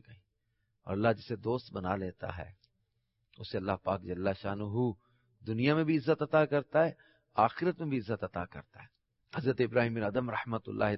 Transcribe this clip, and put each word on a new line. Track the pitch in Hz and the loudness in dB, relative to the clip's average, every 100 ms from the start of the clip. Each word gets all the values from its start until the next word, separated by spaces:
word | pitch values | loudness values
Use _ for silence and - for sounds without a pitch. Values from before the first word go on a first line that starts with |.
| - | -18
گئی، | 113 _ _ _ _ _ _ | -20 _ _ _ _ _ _
اور | - | -6
اللہ | 98 113 104 | 0 2 0
جسے | - | -4
دوست | 107 104 123 - | -6 -2 -2 -4
بنا | 101 90 | -6 -2
لیتا | 98 92 - - 87 | -2 -4 -8 -8 -8
ہے، | 85 - _ _ _ _ _ _ _ - | -10 -16 _ _ _ _ _ _ _ -16
اسے | 101 104 | -8 -4
اللہ | 95 95 | -2 -2
پاک | - 95 | -2 -2
جل | 92 90 98 95 | -4 -2 -2 -2
شانہ | 98 101 104 110 123 104 _ _ _ _ - | -4 -6 -4 0 -2 -2 _ _ _ _ -6
دنیا | 113 135 | 0 2
میں | 156 | 2
بھی | 156 160 | 2 2
عزت | 120 156 | 2 0
عطا | 147 156 | 4 4
کرتا | 147 147 - 156 | 4 2 2 2
ہے، | 165 - _ _ _ | 2 0 _ _ _
آخرت | - 110 - 170 175 | 2 2 4 -2 0
میں | 160 | -2
بھی | 131 | -2
عزت | 110 107 | -2 -4
عطا | 95 - | -4 -4
کرتا | 87 - - - | -6 -10 -18 -20
ہے۔ | - _ _ _ _ | -20 _ _ _ _
حضرت | - 127 117 | -4 0 2
ابراہیم | 117 120 117 | 2 4 2
بن | 113 | 0
ادم | 104 117 123 | 0 0 -2
رحمۃ | 107 123 113 - | -4 -2 -4 -4
اللہ | 104 107 | 0 2